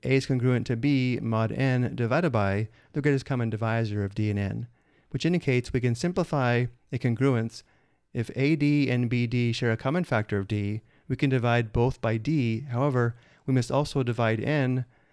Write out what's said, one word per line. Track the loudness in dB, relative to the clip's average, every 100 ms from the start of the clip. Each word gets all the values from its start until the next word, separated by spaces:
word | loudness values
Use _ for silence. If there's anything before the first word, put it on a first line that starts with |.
A | 0 0
is | 2
congruent | 0 2 2 0
to | -2
B | 2 2 2 0
mod | 0 0 0
n | 0 0 2 0
divided | -2 0 2 2
by | 2 2 0 -4 -8 _
the | -2
greatest | 0 0 0
common | -2 -2
divisor | -2 -2 -2 -2 -2
of | -4
D | -2 -2
and | 0
N, | -2 -4 -10 _ _ _ _
which | -4
indicates | 0 0 2 0 0
we | -2
can | 0
simplify | 0 -2 -2 -2 0 2 2 0 -6 _
a | -4
congruence. | -2 0 2 2 -2 -8 -20 _ _ _ _
If | -8 -6
A | -2 0 2
D | 2 2 2
and | 0 0
B | 0 0
D | 0 0
share | 0 0
a | 0
common | 0 -2
factor | 0 -2 0 -4
of | -2
D, | -4 -4 -6 -10 _ -8
we | -2
can | 0
divide | 2 2 2 0
both | 0 0 0
by | -2 -2
D. | 0 0 0 -2 -4
However, | -2 0 2 0 -2 -16 _ 0
we |
must | 0 2
also | 0 0 0
divide | -2 0 2 2
N | 0 0 2 0 -4 _ _